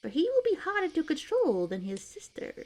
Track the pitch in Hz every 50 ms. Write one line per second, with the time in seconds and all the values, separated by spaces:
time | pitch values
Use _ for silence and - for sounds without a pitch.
0 | - 226 202 269 330 466 523 523 494 480 403 311 - 359 403 415 381 359 - 330
1 | 320 - 302 302 - - 427 494 494 320 214 185 180 170 190 190 185 196 196 196
2 | - - - 415 - - _ - - - - - -